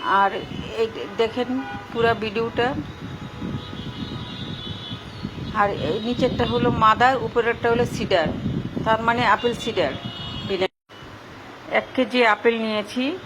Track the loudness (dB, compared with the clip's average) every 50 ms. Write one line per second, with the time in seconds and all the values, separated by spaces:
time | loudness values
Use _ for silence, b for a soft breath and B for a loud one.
0 | 2 4 4 6 6 4 2 -2 -6 -6 -8 -8 -8 -6 0 0 0 0 0 -6
1 | -8 -6 0 0 0 0 2 -2 -2 0 -2 -2 -2 -4 -8 -10 -10 -6 0 2
2 | 4 4 4 2 -2 -2 0 0 -2 0 0 2 2 2 0 -2 -6 -8 -10 -12
3 | -10 -10 -10 -10 -10 -12 -10 -8 -8 -6 -6 -6 -8 -8 -10 -8 -8 -8 -8 -8
4 | -8 -8 -6 -8 -8 -10 -10 -10 -8 -8 -8 -10 -8 -10 -10 -10 -10 -10 -10 -10
5 | -12 -14 -12 -10 -10 -8 -8 -8 -8 -4 2 2 2 2 2 -2 -2 -2 -2 -2
6 | -2 -2 0 2 2 0 2 0 0 2 2 2 2 2 4 6 6 6 6 8
7 | 6 4 4 4 -2 0 0 2 2 2 0 0 2 2 2 2 2 0 0 -4
8 | 0 2 4 4 4 2 -2 -2 -2 -2 -2 -2 -4 -4 -4 -2 2 2 2 2
9 | 2 0 2 4 4 4 4 4 4 0 0 0 -4 -2 0 2 0 0 0 -4
10 | -8 -8 -10 -8 -10 -8 -8 -8 -4 -2 0 0 0 -2 _ _ _ _ -20 -18
11 | -18 -18 -16 -16 -18 -18 -18 -18 -18 -18 -18 -16 -10 0 2 2 2 2 0 0
12 | 0 2 4 4 6 6 4 6 4 2 4 4 0 0 0 -2 -2 -2 -2 -2
13 | 0 0 -2 -4 -8